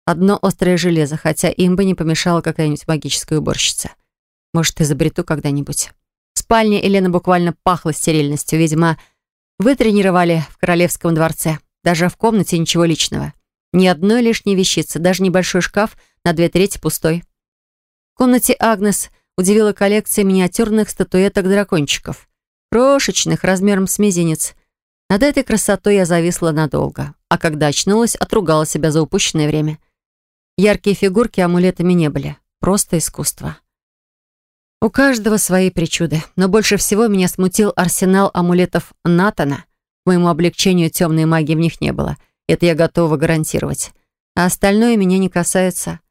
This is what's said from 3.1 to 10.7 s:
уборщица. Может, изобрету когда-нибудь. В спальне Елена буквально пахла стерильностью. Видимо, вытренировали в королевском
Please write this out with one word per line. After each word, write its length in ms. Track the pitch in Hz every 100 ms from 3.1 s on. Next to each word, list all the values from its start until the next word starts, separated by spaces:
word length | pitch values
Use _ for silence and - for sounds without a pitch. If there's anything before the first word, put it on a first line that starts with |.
| - - 156
уборщица. 500 | 147 - - - - _ _ _ _ _ _
Может, 260 | 165 156 -
изобрету 440 | 147 139 160 -
когда-нибудь. 680 | 175 151 147 143 139 151 - _ _ _ _
В 60 | -
спальне 400 | - 226 214 202
Елена 300 | 202 196 185
буквально 460 | 175 185 180 170 -
пахла 300 | 190 170 165
стерильностью. 680 | 147 - 156 143 147 - 160
Видимо, 400 | 165 156 165 156 _ _ _ _ _ -
вытренировали 880 | 208 285 226 202 190 180 175 165 147
в 80 | -
королевском 580 | 180